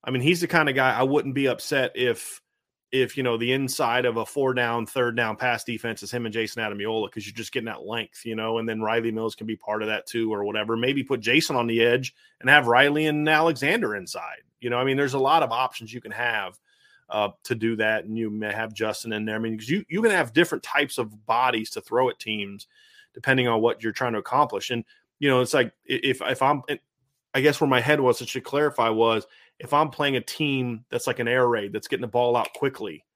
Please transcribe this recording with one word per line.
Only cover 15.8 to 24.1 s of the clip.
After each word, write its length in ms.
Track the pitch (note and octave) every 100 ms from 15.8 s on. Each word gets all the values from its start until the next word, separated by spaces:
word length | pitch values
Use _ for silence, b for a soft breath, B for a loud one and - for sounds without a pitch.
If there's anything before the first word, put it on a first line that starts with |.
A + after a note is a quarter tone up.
| A2
you 80 | A#2+
can 100 | A2+
have, 480 | G#2+ A#2+ A2 F#2+ - b b b b b
uh, 200 | G#2+ G#2 -
to 100 | - A#2
do 200 | A2+ A2
that. 300 | A2 A2 F#2+
And 120 | A2
you 120 | A2
may 200 | G#2+ G#2+
have 220 | G#2 A2+
Justin 400 | G#2+ A2 G#2+ A2+
in 120 | G#2+ G#2+
there. 100 | A2
I 40 |
mean, 180 | A2+ A2
'cause 120 | A2
you, 160 | F#3 -
you 140 | F3
can 100 | A3+
have 220 | F#3+ C3
different 300 | A2+ F3 D#3
types 340 | - C#3+ C#3 -
of 280 | A2+ G#2+ G#2+
bodies 420 | A#2 B2+ A2+ A2
to 100 | -
throw 280 | - A#2+ B2+
at 80 | -
teams 500 | A2+ G#2+ G2 G2+ - b b b b
depending 340 | - - C3 B2
on 140 | A2+
what 220 | A#2 -
you're 80 | A2+
trying 220 | G2+ B2+